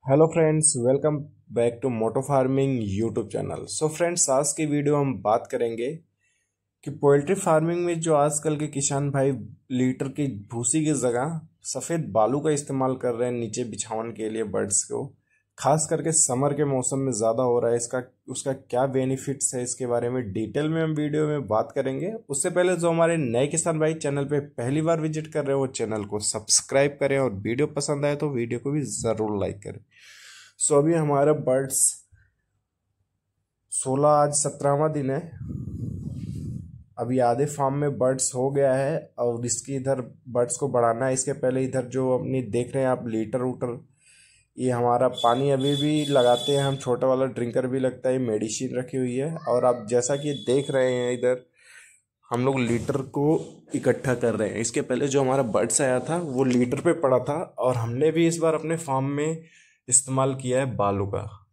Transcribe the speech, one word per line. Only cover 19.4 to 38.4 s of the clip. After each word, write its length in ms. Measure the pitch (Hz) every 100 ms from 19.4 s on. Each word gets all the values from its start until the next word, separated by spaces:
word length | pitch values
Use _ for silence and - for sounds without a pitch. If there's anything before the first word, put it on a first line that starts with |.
| -
है, 80 | 127
इसके 240 | 123 - 123
बारे 240 | 120 120
में 120 | 127 110
डिटेल 360 | 98 110 135 151
में 140 | 160
हम 80 | 160
वीडियो 360 | 156 151 147 151
में 200 | 147 104
बात 240 | 107 117
करेंगे। 380 | 143 131 135 170 220 -
उससे 220 | 139 180
पहले 260 | 180 180 175
जो 140 | 170
हमारे 260 | 165 165 165
नए 300 | 131 117 143
किसान 320 | 160 170 156
भाई 160 | 156
चैनल 300 | 160 147 139
पे 140 | 143 147
पहली 420 | 147 - 120 147
बार 180 | 160 165
विजिट 260 | 156 156 151
कर 180 | 156
रहे 100 | 135
हो, 60 | 139
वो 60 | 131
चैनल 380 | 131 110 110
को 140 | 101 104
सब्सक्राइब 800 | 101 110 101 - - 135 147 147
करें 180 | 139 139
और 160 | 131
वीडियो 320 | 98 107 120 151
पसंद 380 | 151 147 143
आए 120 | 147 143
तो 140 | 151
वीडियो 300 | 131 117 120
को 100 | 139
भी 120 | 151
ज़रूर 560 | 120 104 117 104 107 104
लाइक 180 | 92 95
करें। 180 | - - _ _ - - - - - _
So 180 | - 147
अभी 160 | 151
हमारा 380 | 170 151 143 143
बर्ड्स 440 | 151 123 131 135 - - - _ _ _ _ _ _ _ _ _ _ _ _ _ _ _ _ _
सोलह, 360 | - 131 135 147
आज 240 | 147 147
सत्रहवाँ 600 | 143 143 - 139 143 156
दिन 180 | 147 131
है। 100 | 139 170 - - - - - - - - - - - - - - - - -
अभी 200 | 120 127
आधे 280 | 120 120 147
फार्म 280 | 147 139
में 240 | 139 143 117
बर्ड्स 360 | 127 131 -
हो 160 | 127